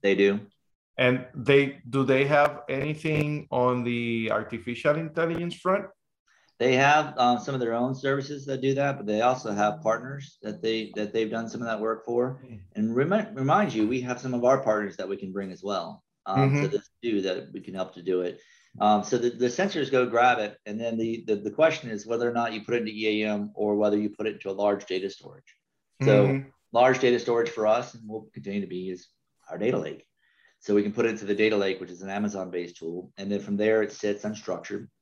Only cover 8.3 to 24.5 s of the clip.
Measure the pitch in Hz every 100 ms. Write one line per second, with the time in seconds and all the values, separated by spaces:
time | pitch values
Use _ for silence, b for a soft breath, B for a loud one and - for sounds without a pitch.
8.3 | 143 139 131 135 135 139 135 104 107 120
9.3 | 131 113 101 104 104 110 113 127 139 135
10.3 | _ 107 - 113 113 107 107 104 113 110
11.3 | 113 113 120 117 107 110 110 - 120 123
12.3 | 135 - 110 - - 110 117 147 208 214
13.3 | 135 135 175 202 110 107 127 123 123 135
14.3 | 123 123 131 117 107 101 90 95 98 95
15.3 | 95 95 87 98 95 82 71 _ _ -
16.3 | 98 139 143 147 - - _ 117 104 95
17.3 | 90 - 101 92 92 92 - 87 90 90
18.3 | - b b b - 104 104 104 123 120
19.3 | 117 123 120 196 170 131 131 123 117 123
20.3 | 117 107 - - 107 117 113 113 113 -
21.3 | 101 101 101 160 - 123 107 104 117 120
22.3 | 120 117 107 107 120 110 107 110 107 107
23.3 | 104 104 - 104 104 104 104 104 - 110
24.3 | 104 98